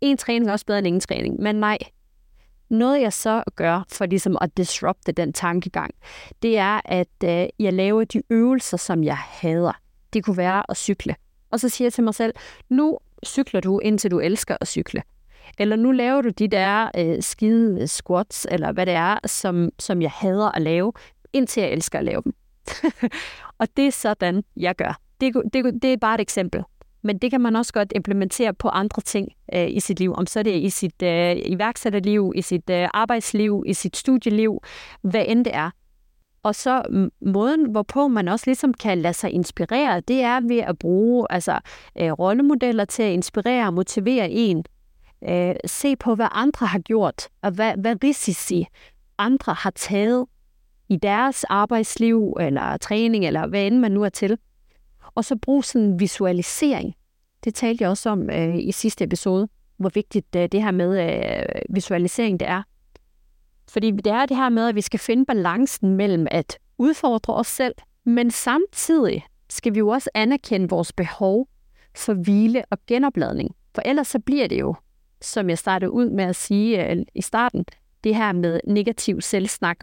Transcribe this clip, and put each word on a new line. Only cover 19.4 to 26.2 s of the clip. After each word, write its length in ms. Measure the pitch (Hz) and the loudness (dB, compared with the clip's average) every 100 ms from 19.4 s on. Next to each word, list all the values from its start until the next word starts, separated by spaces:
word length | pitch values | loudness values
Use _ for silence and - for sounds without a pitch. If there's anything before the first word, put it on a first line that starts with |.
| 196 175 170 - | -2 0 0 -2
som 220 | - 180 | -4 0
jeg 100 | 160 | 0
hader 440 | - 190 190 214 - | -2 0 2 0 0
at 60 | |
lave, 320 | 156 170 196 - - _ - | 0 0 0 -4 -14 _ -4
indtil 280 | 269 247 - | -2 0 0
jeg 100 | 185 | -2
elsker 280 | 151 - 143 | -2 -4 -4
at 60 | 139 | -2
lave 160 | - | -2
dem. 120 | - - _ _ - - 311 - | -4 -8 _ _ -16 -4 -4 -2
<laughs> 580 | - - - - - - | -4 -6 -12 -16 -20 -6
Og 80 | 226 - | -4 0
det 100 | 277 | 0
er 40 | |
sådan, 520 | - 226 214 180 180 - - | 0 -2 0 0 0 -4 -4
jeg 200 | 175 180 | -4 -2
gør. 240 | - - _ _ | -4 -6 _ _
Det, 120 | 262 240 208 | 0 0 0
det, 260 | 262 247 240 | 0 0 0
det 120 | 262 | 0
er 40 | 254 | 2
bare 180 | 220 | 0
et 60 | 220 | 0